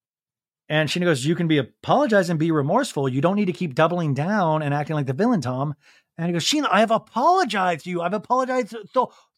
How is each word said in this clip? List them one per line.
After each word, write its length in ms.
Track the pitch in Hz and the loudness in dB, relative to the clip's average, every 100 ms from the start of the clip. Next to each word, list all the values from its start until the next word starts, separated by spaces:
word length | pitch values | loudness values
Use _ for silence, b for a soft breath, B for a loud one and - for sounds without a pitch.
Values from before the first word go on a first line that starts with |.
| _ _ _ _ _ _ - | _ _ _ _ _ _ -4
And 200 | 151 151 | 0 0
Sheena 140 | 175 | 0
goes, 200 | 175 143 | 0 2
"You 120 | 139 170 | 0 0
can 120 | 170 | 2
be 120 | 151 | 2
apologize 720 | 113 _ - 208 285 208 175 | 0 _ 0 2 4 2 2
and 80 | 165 | 0
be 100 | 165 | 0
remorseful. 580 | 156 139 214 269 - 135 | 0 0 0 -2 -2 -2
You 140 | 131 | 0
don't 140 | 170 202 | 0 0
need 100 | 190 | -2
to 80 | |
keep 220 | - 175 131 | -4 -4 2
doubling 400 | 165 175 160 131 | 2 2 -2 -2
down 480 | 165 214 165 156 | -2 0 0 0
and 100 | 147 | -2
acting 220 | 143 143 151 | -2 -2 -4
like 100 | 135 | -4
the 80 | |
villain, 280 | 131 226 226 | 0 0 0
Tom." 340 | 123 127 147 143 b b b - | -2 -4 -4 -8 b b b -8
And 100 | 170 | -4
he 60 | |
goes, 120 | 170 - | -2 0
"Sheena, 220 | 302 262 | 0 2
I 80 | 190 | 2
have 120 | 220 | 2
apologized 920 | 226 - 226 302 370 294 196 185 165 | 0 -2 0 2 4 2 0 0 -2
to 60 | 180 | -4
you. 120 | 175 | -4
I've 120 | 170 | -2
apologized 600 | 208 - 247 262 254 214 226 196 | -4 -2 -2 0 -2 -4 -8 -4
so, 180 | 254 226 b b | -2 -2 b b